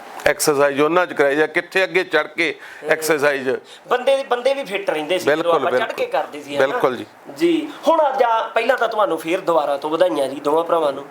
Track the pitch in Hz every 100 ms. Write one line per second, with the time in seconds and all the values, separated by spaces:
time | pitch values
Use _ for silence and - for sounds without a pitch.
0 | - - - 143 - 139 143 139 151 175
1 | 175 151 143 143 151 170 170 190 185 170
2 | 180 156 151 - 165 - - - 151 160
3 | 156 156 147 139 131 120 - - - 240
4 | 247 269 269 240 247 277 190 190 - 156
5 | 151 180 - 156 165 165 127 123 - -
6 | 254 175 151 147 143 143 135 - 139 120
7 | 107 - - 143 170 170 294 - - 320
8 | 294 262 233 226 - 226 247 254 226 220
9 | 196 160 160 180 165 165 147 139 156 160
10 | 180 151 131 139 147 160 170 170 151 135
11 | 143